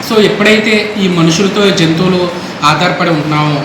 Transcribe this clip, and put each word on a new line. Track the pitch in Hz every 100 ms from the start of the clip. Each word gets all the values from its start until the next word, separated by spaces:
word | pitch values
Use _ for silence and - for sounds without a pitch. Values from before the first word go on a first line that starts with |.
| -
So, | 220
ఎప్పుడైతే | 190 202 208 220 220 214 208 -
ఈ | 190
మనుషులతో | 175 165 165 196 196 202
జంతువులు | 170 165 165 185 185 180 180 - -
ఆధారపడి | 147 156 180 175 175
ఉంటున్నామో | 160 151 151 151 147